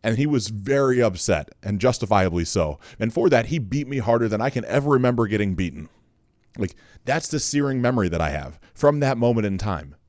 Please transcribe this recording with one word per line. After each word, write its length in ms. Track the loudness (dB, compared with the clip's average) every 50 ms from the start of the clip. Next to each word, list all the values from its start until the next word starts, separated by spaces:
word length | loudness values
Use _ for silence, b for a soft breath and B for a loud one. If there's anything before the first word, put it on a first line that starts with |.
And 140 | -2 -2 0
he 80 | 0 0
was 240 | 2 2 0 -2 -2
very 540 | -8 -10 -2 0 2 2 4 2 4 4
upset, 480 | 2 2 0 -2 0 0 0 0 -2 -8 -18 _
and 160 | -6 -4 -4 2
justifiably 680 | 2 2 2 0 -2 2 2 2 4 2 0 0 -2
so. 320 | 0 0 0 0 0 -4 -10 B B B B
And 140 | -4 -2
for 160 | 0 2 2 4
that, 200 | 4 4 2 0
he 100 | -4 -4
beat 280 | -4 -4 -4 -4 -4
me 120 | -4 -6 -4
harder 300 | 0 2 2 2 2 0
than 120 | 0 0
I 80 | -2 -2
can 160 | -2 -4 -4
ever 240 | 0 -2 0 2 4
remember 380 | 2 4 4 2 2 2 0
getting 280 | 0 2 0 0 0 0
beaten. 360 | -2 -2 -4 -4 -10 -16 -18 _ _ _ _ _ _ _ _ _ _ _ _ _
Like, 180 | -6 -6 -6 -6 b b b b b _
that's 240 | -4 -4 -4 -4 -4
the 100 | -6 -4
searing 440 | -4 -2 -2 0 0 0 0 0
memory 260 | 0 0 2 2 0 0
that 140 | 0 0
I 80 | -2 -2
have 280 | -4 -6 -8 -10 -16 -18 b b
from 280 | b 2 2 2 4 4
that 180 | 0 0 0 2
moment 280 | 2 2 2 2 0
in 120 | -2 -2 -4
time. 360 | -4 -4 -4 -6 -8 -14 -20 _ _